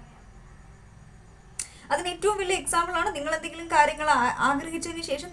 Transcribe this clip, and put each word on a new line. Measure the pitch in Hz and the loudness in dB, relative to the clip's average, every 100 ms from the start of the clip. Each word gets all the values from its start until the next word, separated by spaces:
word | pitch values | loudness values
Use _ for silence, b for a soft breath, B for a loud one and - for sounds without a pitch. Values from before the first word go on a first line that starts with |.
| - - - - - - - - - - - - - - - - B B B | -20 -20 -20 -20 -20 -20 -20 -20 -20 -20 -20 -20 -20 -20 -16 -12 B B B
അതിന് | 294 349 | -2 0
ഏറ്റവും | 349 392 403 | 0 0 2
വലിയ | 370 381 | 0 -2
എക്സാമ്പിൾ | 277 339 339 349 | 0 0 2 0
ആണ് | 320 302 | -2 -2
നിങ്ങൾ | 294 320 | -2 -4
എന്തെങ്കിലും | 320 320 339 330 | -4 -10 0 4
കാര്യങ്ങൾ | 294 302 302 269 | 4 4 2 4
ആ-, | 240 - 247 | 2 2 2
ആഗ്രഹിച്ചതിന് | 277 330 330 339 330 320 | 0 -2 -6 -6 -8 -4
ശേഷം | 277 349 | -6 -6